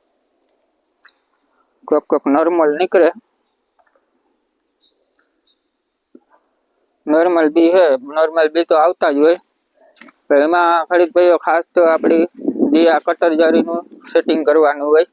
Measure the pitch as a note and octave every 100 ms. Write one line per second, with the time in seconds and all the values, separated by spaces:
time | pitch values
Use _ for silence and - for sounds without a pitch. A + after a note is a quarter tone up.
0 | _ _ _ _ _ _ _ _ _ _
1 | - _ _ _ _ _ _ _ - D3+
2 | - D3+ C#3 C#3+ E3 F3 D#3 D3+ F3+ F#3+
3 | E3 A3 - _ _ _ _ _ _ _
4 | _ _ _ _ _ _ _ _ _ _
5 | _ - _ _ _ _ _ _ _ _
6 | _ - _ _ _ _ _ _ _ _
7 | D3+ D#3 F3 E3+ D#3 E3 E3 F#3 E3 C3
8 | C#3 D#3 D#3+ D#3+ D#3 D#3+ E3+ D#3+ E3 F#3
9 | E3+ C#3+ D#3+ F3+ _ _ _ _ _ _
10 | - _ - C#3+ D#3 F3 E3+ E3+ D#3+ F3
11 | E3+ F3 F3+ E3 F3 E3 - F3 E3 D#3+
12 | - E3 - - - - C#3 D#3 E3 D3+
13 | - E3+ F3 D#3 D#3+ E3 D#3+ E3+ - -
14 | - E3 - D#3+ D3 D#3 D3 D3 D3 D#3
15 | F3